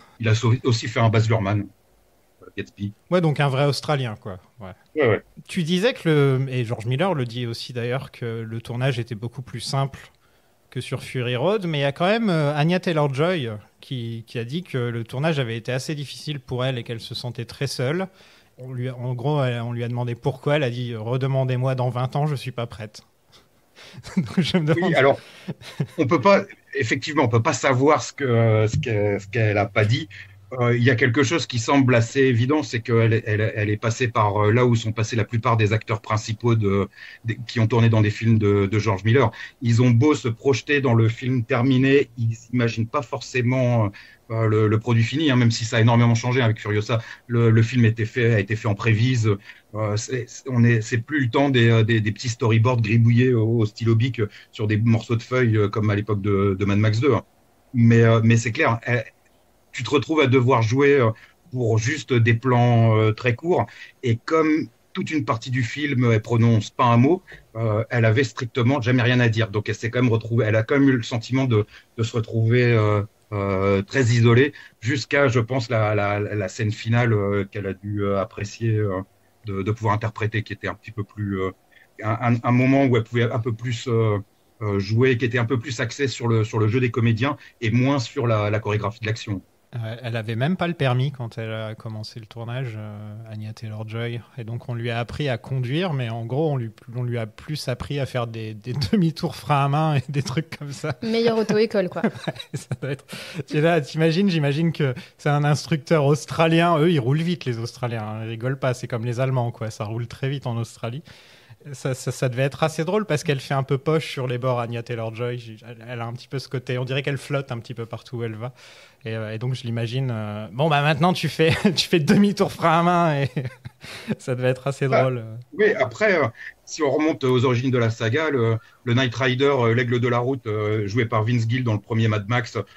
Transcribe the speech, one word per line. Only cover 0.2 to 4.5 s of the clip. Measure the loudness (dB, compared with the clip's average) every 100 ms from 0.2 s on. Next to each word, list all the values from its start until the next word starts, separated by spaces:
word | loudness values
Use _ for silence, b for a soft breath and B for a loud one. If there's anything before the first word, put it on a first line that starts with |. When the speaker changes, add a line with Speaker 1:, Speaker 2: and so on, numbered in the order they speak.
Speaker 1:
Il | 0
a | 2
sau-, | 2 2
aussi | 2 0 -2
fait | 2
un | 2
Baz | 4 2
Luhrmann, | 0 0 -2 -4 _ _ _ _ _ _ _
euh, | -16 -12
Gatsby. | -12 -8 -10 -10 -2
Speaker 2:
Ouais, | 0
donc | 2 2
un | 0
vrai | 2 0
Australien, | 0 -2 -2 -4 -8
quoi. | -12 -14 -16